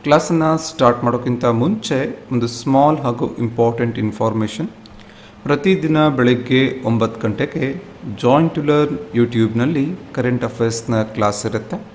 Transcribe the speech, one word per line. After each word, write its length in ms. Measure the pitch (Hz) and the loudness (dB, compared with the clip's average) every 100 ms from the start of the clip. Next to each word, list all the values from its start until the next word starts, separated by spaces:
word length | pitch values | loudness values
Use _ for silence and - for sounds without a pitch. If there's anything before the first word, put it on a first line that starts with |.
ಕ್ಲಾಸನ್ನು 560 | 147 151 156 165 156 160 | 4 2 4 2 2 0
ಸ್ಟಾರ್ಟ್ 460 | - - 127 120 | -4 2 2 2
ಮಾಡೋಕ್ಕಿಂತ 400 | 120 120 127 123 | 0 -2 -2 0
ಮುಂಚೆ 720 | 123 113 143 220 - 135 143 - - | 0 2 0 -2 -2 -2 -2 -8 -4
ಒಂದು 140 | 123 117 | -2 -2
ಸ್ಮಾಲ್ 520 | 117 135 135 147 156 | -4 0 4 4 2
ಹಾಗೂ 380 | 127 120 131 - | -2 -2 -4 -4
ಇಂಪಾರ್ಟೆಂಟ್ 600 | 117 117 117 117 117 117 | -4 0 0 2 -4 -2
ಇನ್ಫಾರ್ಮೇಷನ್. 720 | 107 104 110 107 107 - 160 - - - - - - - | -4 -2 -2 0 -4 -4 -8 -10 -20 -20 -20 -20 -20 -12
ಪ್ರತಿದಿನ 680 | - 143 190 190 156 156 151 | -2 0 2 2 2 4 4
ಬೆಳಗ್ಗೆ 720 | 131 123 120 - 131 131 - | 4 2 2 2 2 2 -2
ಒಂಬತ್ತು 440 | 113 113 113 - 113 | -2 0 0 -2 -4
ಗಂಟೆಗೆ 540 | 101 147 156 131 135 - - - 98 | -2 -4 -2 -4 -6 -12 -14 -12 -2
Join 380 | 123 143 165 | 2 4 2
to 60 | 165 147 | 0 0
Learn 280 | 147 147 - - 117 | 2 2 -2 -4 0
YouTube-ನಲ್ಲಿ 800 | 120 113 110 113 127 160 143 185 - | 2 2 0 2 0 0 -2 -4 -8
ಕರೆಂಟ್ 300 | - 123 123 | -4 -2 -2
ಅಫೇರ್ಸ್‌ನ 580 | 120 113 113 113 - 113 | -4 -2 -2 -2 -2 -2
ಕ್ಲಾಸ್ 440 | 110 113 104 101 110 | -2 0 0 0 -4
ಇರುತ್ತೆ. 400 | 107 - 180 - | -4 -6 -10 -10